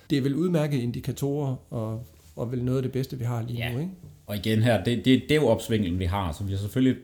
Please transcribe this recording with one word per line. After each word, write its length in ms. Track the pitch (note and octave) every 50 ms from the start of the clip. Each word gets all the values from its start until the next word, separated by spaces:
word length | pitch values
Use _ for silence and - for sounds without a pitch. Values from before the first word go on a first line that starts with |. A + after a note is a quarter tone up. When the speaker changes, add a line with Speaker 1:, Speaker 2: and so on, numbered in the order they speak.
| - -
Speaker 1:
det 80 | D#3 C#3
er 40 |
vel 120 | B2+ C#3 C#3
udmærkede 480 | D#3 E3+ F#3 E3+ D3+ D3+ D3+ D3 B2
indikatorer, 760 | A#2 A#2+ B2+ C3 B2+ C3 A#2 - C#3 C#3 C#3 D3 C#3+ C3+ B2+ B2+ - -
og, 360 | - A#2+ A2 A2 A2 A2+ A#2+ - - - - - -
og 160 | - A#2+ A2+
vel 120 | B2+ B2 B2
noget 140 | B2+ B2+ C3+
af 40 |
det 100 | B2+ C3
bedste, 260 | - B2+ C3+ - C#3 B2+
vi 60 | A#2
har 180 | A#2+ A#2+ A#2
lige 160 | A2+ A#2+ A#2+ A#2
Speaker 2:
Ja. 140 | - -
Speaker 1:
nu, 60 | A#2+ C3+
ikke? 120 | E3 F#3+ F#3+ - - - - - _
Speaker 2:
Og 100 | - G#2
igen 260 | G2+ F2+ A2 A2 A2
her, 220 | A2+ B2 A2 G2 F2
det, 200 | A#2+ A#2+ A2 -
det 100 | B2+ C3
er 60 | B2+ - -
DevOps-vinklen, 720 | D3+ D#3 C#3+ A2+ A2+ - - - A2+ G#2 G2+ E2+ F2+ F#2
vi 60 | F#2
har, 280 | F2+ G2 G2+ F#2+ D#2+
så 120 | D#2 - G2+
vi 60 | F#2+
har 60 | G2 G2
selvfølgelig 380 | G2+ G#2 - C3 C3 C3 B2+ B2+